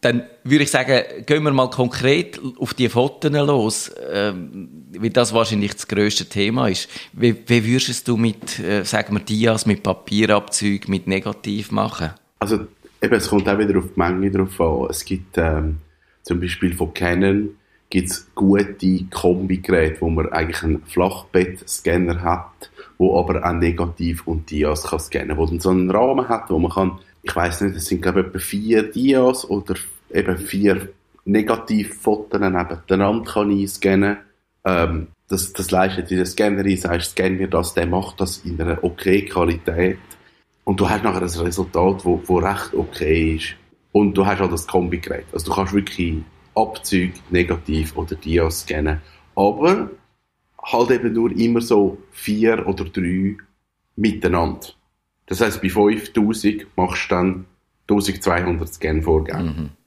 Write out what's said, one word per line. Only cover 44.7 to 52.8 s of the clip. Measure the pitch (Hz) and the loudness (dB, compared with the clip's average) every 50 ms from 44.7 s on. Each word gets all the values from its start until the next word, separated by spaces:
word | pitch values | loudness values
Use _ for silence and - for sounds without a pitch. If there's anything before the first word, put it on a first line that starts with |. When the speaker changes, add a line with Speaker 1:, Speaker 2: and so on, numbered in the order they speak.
| - 92 87 85 87 85 85 - 76 73 76 - - | 0 0 0 0 -4 -6 -6 -8 -8 -10 -10 -8 -8
Speaker 2:
Also | 82 82 | -8 -4
du | - 85 | -2 -2
kannst | 90 95 95 98 | -2 -2 0 0
wirklich | 101 95 - - - 90 85 80 78 80 - _ _ _ _ _ | 0 -2 -2 -4 -4 -4 -2 -2 -6 -8 -10 _ _ _ _ _
Abzüge, | 104 - 190 - - - - - 92 90 92 90 - - - | -2 -2 -2 -4 -12 -6 -2 0 0 0 0 -4 -10 -10 -2
Negativ | 90 87 85 85 85 82 - - 78 78 80 78 - | 0 0 2 2 0 -4 -2 -2 -2 -2 -2 -2 -4
oder | - 90 85 80 | -6 -6 -6 -8
Dias | 78 - 78 82 85 82 80 82 - | -10 -4 0 2 2 2 2 -2 -4
scannen. | - - 78 76 76 78 78 78 - - _ _ _ _ _ | -6 -6 -4 -2 -2 -2 -2 -4 -6 -12 _ _ _ _ _
Aber | - 98 101 104 104 147 175 190 220 - - - - _ _ _ _ _ _ _ _ _ _ _ - - | 2 2 2 2 4 2 2 2 2 -2 -8 -12 -18 _ _ _ _ _ _ _ _ _ _ _ -18 -8
halt | - - 117 120 131 | -2 0 2 4 4
eben | 131 117 117 117 110 | 2 2 2 0 0
nur | 113 113 117 | 0 0 0
immer | - - 113 120 117 117 | 2 2 2 2 2 0
so | 117 - 117 104 101 95 - - - _ | 2 4 4 4 4 4 0 -4 -18 _
vier | _ - - - 104 107 110 110 110 - - | _ -12 -4 -4 0 2 4 2 2 2 0
oder | - 98 92 | -4 -4 -4